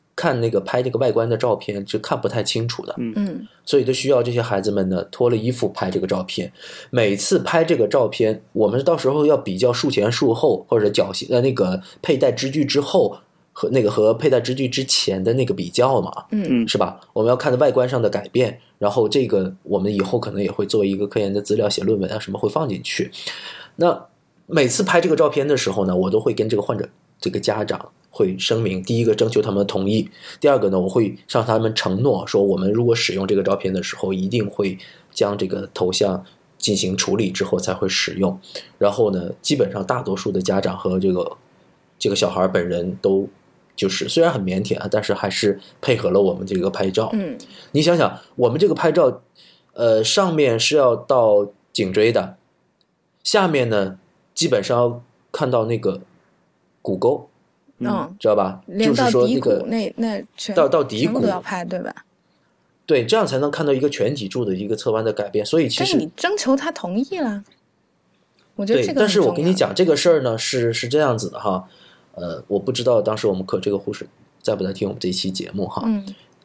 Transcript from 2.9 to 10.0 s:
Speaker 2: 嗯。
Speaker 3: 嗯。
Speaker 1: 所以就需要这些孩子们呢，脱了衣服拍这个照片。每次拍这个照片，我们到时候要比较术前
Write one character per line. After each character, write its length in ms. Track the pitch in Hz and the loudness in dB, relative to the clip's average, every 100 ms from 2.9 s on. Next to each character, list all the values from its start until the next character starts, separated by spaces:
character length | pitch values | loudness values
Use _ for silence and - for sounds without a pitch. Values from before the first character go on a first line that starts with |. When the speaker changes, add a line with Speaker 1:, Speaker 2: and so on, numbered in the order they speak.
| - | -8
Speaker 2:
嗯。 160 | 113 214 | -6 -4
Speaker 3:
嗯。 320 | 196 - - _ | -4 -6 -14 _
Speaker 1:
所 160 | - 143 | 0 0
以 60 | 120 | 2
就 80 | |
需 160 | 127 131 | -2 2
要 120 | 127 | 2
这 120 | 120 | 2
些 80 | 120 | -2
孩 180 | 113 98 | 0 0
子 100 | 101 | 0
们 200 | 101 95 | 0 0
呢， 120 | 90 - | -2 -4
脱 240 | - 123 | 0 2
了 80 | 113 | 2
衣 120 | 117 | 0
服 200 | 123 104 | -2 -4
拍 200 | - 95 | -2 -4
这 80 | 92 | -2
个 80 | 92 | -2
照 160 | 92 | -4
片。 280 | 92 - 92 - - - - | -4 -6 -8 -12 -20 -20 -4
每 260 | 123 107 101 | 0 2 2
次 240 | - 185 | 2 2
拍 240 | - 170 | 2 0
这 140 | 165 143 | 2 2
个 100 | 104 | 2
照 180 | 143 110 | 2 0
片， 380 | - 110 113 - | 2 0 0 -6
我 160 | - 104 | 0 0
们 160 | 120 | 2
到 140 | 170 165 | 0 0
时 120 | 131 | 0
候 160 | 147 147 | 2 4
要 120 | 143 | 2
比 200 | - 92 | 0 0
较 140 | 123 | 0
术 180 | 120 143 | 2 0
前 220 | - | 2